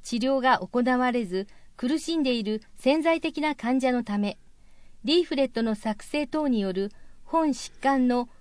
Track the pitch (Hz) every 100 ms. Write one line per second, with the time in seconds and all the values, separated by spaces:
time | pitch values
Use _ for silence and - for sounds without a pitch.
0 | - 240 254 269 254 247 185 240 247 254
1 | 254 240 196 185 202 - - - 247 302
2 | - 330 254 240 208 214 - - 254 311
3 | 330 330 320 311 302 294 233 262 262 247
4 | 240 208 202 - - - - - - -
5 | 220 339 339 285 262 233 233 208 220 208
6 | - 294 294 311 294 226 196 185 202 -
7 | - - - 330 311 247 - - 262 269
8 | 247 247 247 -